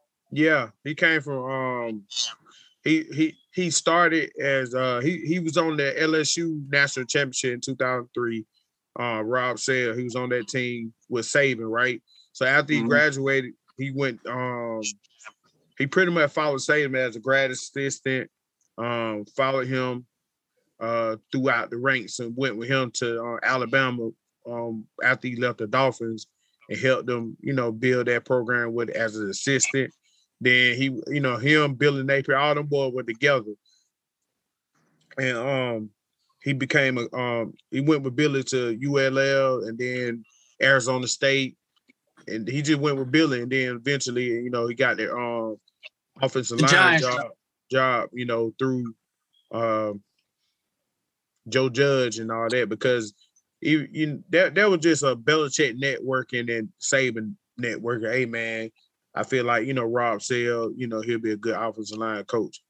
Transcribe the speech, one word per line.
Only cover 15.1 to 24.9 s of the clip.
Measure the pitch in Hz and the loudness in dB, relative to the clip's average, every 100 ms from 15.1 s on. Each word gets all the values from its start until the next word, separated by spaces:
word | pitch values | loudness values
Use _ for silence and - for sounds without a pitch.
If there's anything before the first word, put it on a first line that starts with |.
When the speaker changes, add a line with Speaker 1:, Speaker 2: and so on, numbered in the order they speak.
| _ - - _ _ _ - | _ -20 -20 _ _ _ -4
Speaker 1:
he | 139 | 0
pretty | 185 180 | 2 2
much | 170 143 | 4 2
followed | 160 151 135 | 2 -2 0
Saban | - 151 139 131 | 0 2 2 0
as | 127 113 | -2 -2
a | |
grad | 123 135 135 | 0 2 2
assistant, | 127 - 143 139 131 135 131 - _ _ _ _ - | -4 -10 -6 -6 -4 -4 -4 -4 _ _ _ _ -8
um, | 117 117 113 107 104 - | -4 -2 -4 -6 -6 -2
followed | 135 135 127 | 0 0 -2
him, | 131 127 123 123 _ _ _ _ _ _ - | -2 -2 -6 -10 _ _ _ _ _ _ -8
uh, | 113 117 113 110 _ | -2 0 0 -4 _
throughout | 131 131 120 104 | 0 2 0 -2
the | 120 | -2
ranks | 135 127 92 - | 0 0 -2 -8
and | 120 120 | -8 -2
went | 135 107 | -2 -2
with | 123 | 0
him | 135 123 | 0 0
to, | - 120 117 | -2 -2 -2
uh, | 120 117 | -4 -2
Alabama, | 117 131 117 135 131 123 113 - _ _ 120 | 0 0 2 2 2 0 -4 -8 _ _ -10
um, | 120 117 110 - | -6 -6 -8 -10